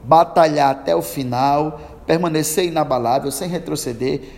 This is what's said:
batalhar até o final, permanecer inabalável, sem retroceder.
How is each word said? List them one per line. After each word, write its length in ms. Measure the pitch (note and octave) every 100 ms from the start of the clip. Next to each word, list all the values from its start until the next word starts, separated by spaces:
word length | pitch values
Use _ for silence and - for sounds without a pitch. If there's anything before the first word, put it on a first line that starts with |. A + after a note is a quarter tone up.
batalhar 680 | A2+ D#3+ E3+ - D#3+ D3 C#3
até 240 | C3+ - E3
o 60 |
final, 760 | E3+ - B2+ A#2+ C#3 C#3+ D#3 D#3 - - -
permanecer 580 | E3 F3 D#3 D#3 - F3+
inabalável, 680 | D#3+ D3 B2+ A#2 C3+ C#3
sem 160 | C3+ F3+
retroceder. 760 | F3 - D3+ C3+ A#2 C3 D3 -